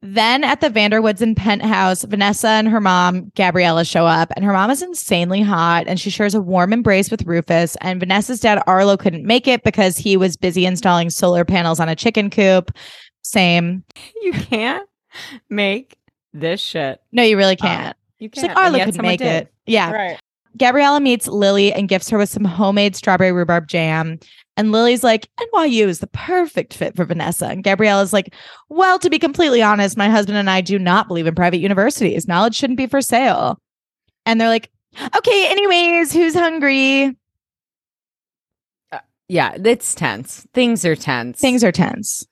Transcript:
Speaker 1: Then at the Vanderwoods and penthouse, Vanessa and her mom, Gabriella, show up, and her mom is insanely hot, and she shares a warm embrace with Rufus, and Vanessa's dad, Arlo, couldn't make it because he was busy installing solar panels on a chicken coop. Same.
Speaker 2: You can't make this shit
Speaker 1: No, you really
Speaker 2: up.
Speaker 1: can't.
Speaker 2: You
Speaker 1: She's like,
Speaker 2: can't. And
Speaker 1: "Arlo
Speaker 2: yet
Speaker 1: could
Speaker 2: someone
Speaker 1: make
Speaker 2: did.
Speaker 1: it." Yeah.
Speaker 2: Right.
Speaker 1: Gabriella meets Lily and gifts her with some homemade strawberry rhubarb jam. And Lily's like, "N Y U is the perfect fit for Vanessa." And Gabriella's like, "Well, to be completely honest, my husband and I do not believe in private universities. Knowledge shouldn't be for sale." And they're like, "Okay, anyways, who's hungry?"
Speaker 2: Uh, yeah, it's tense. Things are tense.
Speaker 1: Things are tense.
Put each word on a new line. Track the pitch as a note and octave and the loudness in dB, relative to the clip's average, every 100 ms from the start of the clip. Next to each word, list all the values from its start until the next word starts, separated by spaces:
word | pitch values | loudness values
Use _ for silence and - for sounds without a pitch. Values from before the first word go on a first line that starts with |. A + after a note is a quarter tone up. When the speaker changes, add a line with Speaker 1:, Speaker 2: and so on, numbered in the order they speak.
Speaker 1:
Then | G3 G3 A3+ B3+ | -4 0 2 2
at | C#4+ C#4 | 0 0
the | D#4 | 0
Vanderwoods | A3+ G#3 G#3+ A3 G3 | 2 2 2 2 0
and | A#3 A3 | 0 0
penthouse, | G3 G#3 A3 G3+ F#3+ F#3 | 0 0 0 2 2 0
Vanessa | G#3 G3+ G3+ G#3 A3+ | -4 0 0 0 2
and | A3 A3 | 2 2
her | A3 | 2
mom, | G3+ F3+ F3+ F3+ F3+ - | 2 2 2 0 -6 -2
Gabriella, | F#3 F3+ F3 E3 | 0 2 2 2
show | E3 E3+ E3 | 0 2 2
up, | E3 E3 - | 2 0 -2
and | G3 | -2
her | |
mom | G3 G3+ | 0 0
is | C#4 | -2
insanely | F4+ E4+ - F3 F3 F#3+ | -4 -10 -4 -2 0 0
hot, | G#3 F#3 E3+ E3+ - | 0 2 2 0 0
and | F#3 | -4
she | - | -6
shares | F#3 G#3 G#3 | -2 -2 0
a | |
warm | F3+ F#3 F3+ | 0 0 2
embrace | A#3 A3 F#3+ G3 | 2 2 2 0
with | A3 E3+ | -4 -4
Rufus, | E3+ E3 E3 E3+ - | -4 0 0 0 -4
and | F#3 F#3 | -8 -6
Vanessa's | F3+ F#3+ G3+ B3 | 0 0 -2 -2
dad, | A3+ G#3 - | 0 2 2
Arlo, | F#3 G3+ G3 | 2 4 2
couldn't | G3 D#3+ E3 | 0 -2 0
make | A#3+ C4 | 0 2
it | A#3+ | 0
because | - G#3 F#3+ E3+ | 0 2 0 0
he | A3 F#3+ | 0 2
was | F#3 D#3+ | 2 -2
busy | F3+ F3 F3+ | -4 0 -2
installing | F3+ F#3+ F3 E3+ | 0 2 2 0
solar | D#3+ F3+ F3 | 0 0 2
panels | E3+ F#3 E3+ E3 | 2 0 0 0
on | E3 | -2
a | D#3+ | 0
chicken | A#3+ A3 G3+ | -2 0 -2
coop. | - G3 F#3 F3+ - - - - _ - | 2 4 4 0 -10 -14 -20 -20 _ -6
Same. | - F3+ F3 E3+ F#3 - - - A4 | 0 2 2 0 -6 -10 -20 -20 -8
Speaker 2:
You | G4+ | -6
can't | - - A3 A3+ E4 G4+ _ _ - - C4 _ | -6 -4 -4 -4 -6 -10 _ _ -20 -20 -20 _
make | G3+ G3+ G3+ C4 _ _ _ _ | -4 -2 -4 -8 _ _ _ _
this | D#3 D#3 G3 | -8 -6 -6
shit | - E3 C#3 - _ | -6 -6 -6 -8 _
Speaker 1:
No, | A#3+ | 0
you | A#3 G#3 | 2 4
really | G3 F#3 | 2 2
Speaker 2:
up. | |
Speaker 1:
can't. | F#3 D#3 - - _ _ | -2 -4 -8 -14 _ _
Speaker 2:
You | A3 | -16
Speaker 1:
She's | C#4 | -8
like, | F4 | -4
Speaker 2:
can't. | F4+ | 0
And | F#4+ | 2
Speaker 1:
"Arlo | C#4 | 2
Speaker 2:
yet | F#3+ | -2
Speaker 1:
could | G3 | -2
Speaker 2:
someone | A3 | -2
Speaker 1:
make | F3+ | -2
Speaker 2:
did. | B3 D#3+ | -2 -2
Speaker 1:
it." | D#3+ _ - | -6 _ -2
Yeah. | A3 F3 | 0 0
Speaker 2:
Right. | G#3+ F#3+ D#3+ _ _ _ - | -4 -6 -8 _ _ _ 0
Speaker 1:
Gabriella | B3 B3+ C#4+ D4 | 2 4 4 4
meets | C#4 A#3+ - | 2 0 -2
Lily | G#3 G3 G3+ G3 | 0 2 4 2
and | - G3 | 0 -2
gifts | F#3 - | -2 0
her | A2 | -2
with | G#3 | 0
some | - G#3 | 0 -2
homemade | E3+ G3+ G3+ G3+ F#3+ | 0 0 2 0 0
strawberry | - F#3 F#3 | 0 2 2
rhubarb | F3+ E3+ E3+ D#3 | 2 0 0 0
jam. | F3 D#3+ D#3+ D#3+ D#3+ _ - _ - | -2 -2 -2 -4 -8 _ -20 _ -4
And | G#3+ | 0
Lily's | G#3+ A#3+ B3 | 2 2 2
like, | B3 A3 - - | 2 0 -2 -12
"N | A#4 | -2
Y | G#4+ D#4+ | 0 0
U | A#3 G#3 | 2 0
is | E3+ | 0
the | - | -8
perfect | - - F4+ E4+ - - | -12 -4 -2 0 -4 -8
fit | - D#3 - | -6 -8 -4
for | F3 | -4
Vanessa." | E3+ - E3+ - | -4 -4 -6 -6
And | F#3 | -4
Gabriella's | G3 G3 G#3+ G3+ G3 | -2 0 2 2 2
like, | G3 F#3+ - - - _ | 0 -4 -12 -20 -20 _
"Well, | D#4 F#4 F#4 | 0 2 2
to | F4+ | 2
be | D4 | 0
completely | D#4+ C#4 E4 A#3+ | -2 0 2 4
honest, | G#3+ G#3 G3+ G3+ | 4 2 0 0
my | G3+ | 2
husband | A3+ G3+ G#3 | 2 2 -2
and | G3 | 0
I | F#3 | 0
do | F3+ G3 | 0 -2
not | F3+ F#3 G#3+ | 2 2 0
believe | E3+ D#3+ | -2 -2
in | E3 | 0
private | F3+ F3+ | 0 0
universities. | G3 G3 G#3+ - G3 C#3+ E3+ | 0 2 0 0 -2 -2 -2
Knowledge | F3 A3 A3 | 0 0 0
shouldn't | C#4 B3 | -4 -2
be | C4 | -2
for | C#4 | -2
sale." | C4 A#3 C4 F#3 - - _ _ _ _ _ _ - | 0 0 2 0 -2 -4 _ _ _ _ _ _ -2
And | A3+ | 0
they're | A3+ | 2
like, | A3+ - _ _ - C#4 - | 0 -4 _ _ -14 -4 -2
"Okay, | - G4+ F#4 | 2 2 2
anyways, | F#4+ G4+ F4 F4 E4+ D#4+ | 2 2 2 2 2 0
who's | D4+ E4+ | 2 2
hungry?" | D#4+ E4+ D#4+ C#4 C4+ C4+ C4+ C#4 B3+ _ _ _ _ _ _ _ _ _ _ _ _ _ _ _ _ _ | 2 0 0 0 2 2 2 0 -2 _ _ _ _ _ _ _ _ _ _ _ _ _ _ _ _ _
Speaker 2:
Uh, | D3 - _ _ | -18 -18 _ _
yeah, | F3+ C3 - | -2 -2 0
it's | G3 B3 - | 0 0 -2
tense. | - D3+ G#2 C3 - _ | -6 -6 -6 -12 -18 _
Things | - B3 A3+ F3 | -2 0 0 -2
are | D#3 | -2
tense. | - B2+ A#2+ B2+ | -2 -4 -6 -4
Speaker 1:
Things | C4+ B3 | 0 2
are | G#3+ | 0
tense. | F3 E3+ - G#3 - - | 2 -2 -2 -10 -10 -12